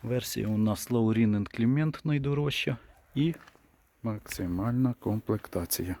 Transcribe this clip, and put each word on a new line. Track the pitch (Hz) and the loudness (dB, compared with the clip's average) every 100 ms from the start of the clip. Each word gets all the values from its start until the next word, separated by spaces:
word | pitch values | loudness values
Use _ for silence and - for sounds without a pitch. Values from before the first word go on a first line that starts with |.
Версія | 117 123 - - 107 | -2 -4 -4 -4 -2
у | 107 | 2
нас | 107 104 - | 2 0 0
Laurin | 123 110 110 113 104 | 2 4 4 4 2
and | 101 - | -2 0
Clement | 117 135 156 151 | 2 2 0 -2
найдорожча | 156 147 139 143 147 - - 131 - - _ | -2 0 0 0 -2 -2 -2 -4 -8 -20 _
і | - 156 160 - _ _ _ _ _ | 0 0 0 -12 _ _ _ _ _
максимальна | 113 107 - - 95 87 107 120 127 120 | -6 -6 -8 -6 -4 -2 0 2 0 0
комплектація. | - 110 - 110 - 95 87 - 90 92 | -2 -2 0 -4 -2 -6 -4 -4 -4 -6